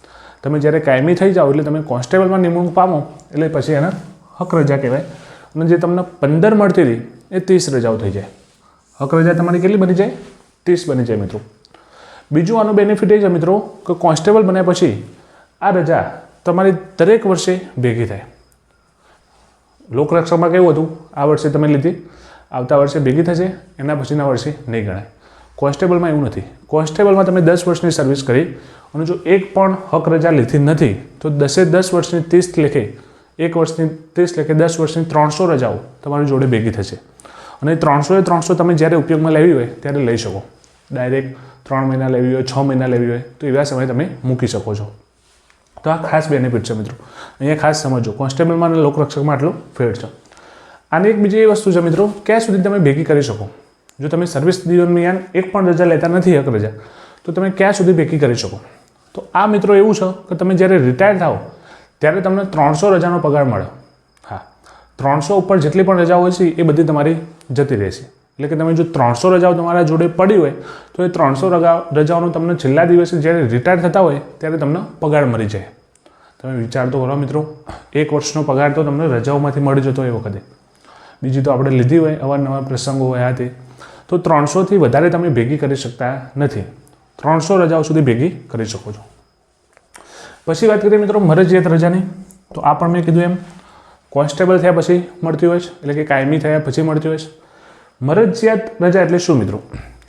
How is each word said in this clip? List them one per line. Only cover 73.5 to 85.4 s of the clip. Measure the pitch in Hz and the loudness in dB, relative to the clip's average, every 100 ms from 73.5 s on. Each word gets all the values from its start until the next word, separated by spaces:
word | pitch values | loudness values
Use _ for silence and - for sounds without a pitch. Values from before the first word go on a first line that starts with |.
| 120 170 180 | 0 2 2
થતા | 170 196 | 2 2
હોય | 175 143 - - | 2 0 -8 -10
ત્યારે | 160 156 | -6 -4
તમને | 143 170 - - | -2 -4 -6 -6
પગાર | 156 151 135 | -2 0 0
મળી | 113 107 | 0 -4
જાય. | 104 - _ _ _ _ _ _ _ | -6 -12 _ _ _ _ _ _ _
તમે | 131 127 | -10 -8
વિચાર | 113 135 127 | -6 -4 -2
તો | 139 | -2
કરો | 127 143 | -2 -2
મિત્રો, | 135 151 156 - - - - | -4 -4 -6 -12 -20 -20 -6
એક | 143 151 | -4 -2
વર્ષનો | 147 147 156 | -2 -4 -4
પગાર | 151 135 143 | -2 0 0
તો | 143 | 0
તમને | 147 143 160 | -2 -2 -2
રજાઓમાંથી | 120 120 143 139 139 | -2 -2 -2 -2 -2
મળી | 139 139 | 0 0
જતો | 131 135 | 0 -2
એ | 127 | -4
વખતે. | 117 107 101 - _ _ _ _ - - - | -4 -8 -10 -14 _ _ _ _ -20 -20 -10
બીજી | 131 135 | -4 -2
તો | 135 | 0
આપણે | 131 135 | 0 2
લીધી | 131 123 165 | 2 2 2
હોય, | 156 151 | 2 -2
અવારનવાર | 139 143 135 135 | -4 -2 -2 -4
પ્રસંગો | 135 127 - 135 127 | -6 -6 -4 -4 -2
હોય, | 123 | -2
આ | 123 | -2
તે, | 127 123 - - - - - - | -2 -6 -10 -20 -20 -20 -20 -4
તો | 175 | -2
ત્રણસોથી | 180 151 147 190 185 202 | 2 2 2 0 2 2
વધારે | 143 139 170 | 4 4 2
તમે | 170 175 | 0 0
ભેગી | 120 | 0